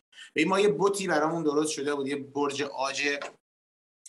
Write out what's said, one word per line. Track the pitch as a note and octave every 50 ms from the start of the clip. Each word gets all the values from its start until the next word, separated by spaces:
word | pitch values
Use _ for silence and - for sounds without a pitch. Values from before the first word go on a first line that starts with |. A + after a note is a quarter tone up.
| _ _ _ - - - -
ببین، | - D#3+ F3+
ما | G3+ -
یه | G#3+ G3
بوتی | D#3+ C#3+ F3+ G3+ G3 G3 F#3+ F3+
برامون | E3 D3 D3+ D#3 E3 E3+ D#3+
درست | D3+ C#3+ D3+ D#3 D3+ -
شده | - C3+ C#3+ D3
بود، | C#3 C3+ C3+
یه | C#3+
برج | C3+ B2+ B2 - C#3+ C#3+ C#3+ C3+ C3 D3
عاج | - - B2 C3 C#3 C3+ C3+ C#3+ C#3+ C#3+ C#3 - - - _ _ _ _ _ _ _ _ _ _ _ _ _ -